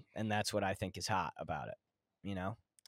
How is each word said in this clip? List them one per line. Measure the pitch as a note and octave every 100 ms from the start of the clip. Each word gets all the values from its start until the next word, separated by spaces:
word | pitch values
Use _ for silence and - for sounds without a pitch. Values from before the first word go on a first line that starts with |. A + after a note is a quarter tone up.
| - -
and | A2
that's | G#2 G2+
what | G#2
I | G2
think | G2 F#2+ F2+
is | -
hot | G2 E2 -
about | D#2+ D2+ A#1
it, | - _ _ _ _
you | G2+ G2
know? | F#2 - _ _